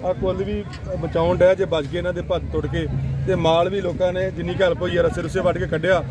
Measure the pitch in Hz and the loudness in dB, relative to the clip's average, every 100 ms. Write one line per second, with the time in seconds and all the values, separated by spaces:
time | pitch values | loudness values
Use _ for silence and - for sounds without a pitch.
0 | 185 - 190 185 196 208 196 - - 180 | -4 -2 -2 -2 -2 -4 -6 -10 -8 -6
1 | 160 165 170 175 180 185 185 160 143 170 | -2 0 2 6 6 6 2 0 -2 -4
2 | 175 175 170 175 143 156 139 170 151 139 | -2 -4 -2 -4 -2 -4 -2 -2 -2 -2
3 | 135 - - 185 165 165 180 202 180 170 | -2 -2 0 2 4 4 2 0 -4 0
4 | 185 180 190 175 170 175 185 165 175 170 | 0 0 -4 -4 -4 2 2 2 0 2
5 | 165 151 165 170 180 170 180 156 175 180 | 2 0 -2 0 0 0 -2 -2 2 2
6 | 135 | 2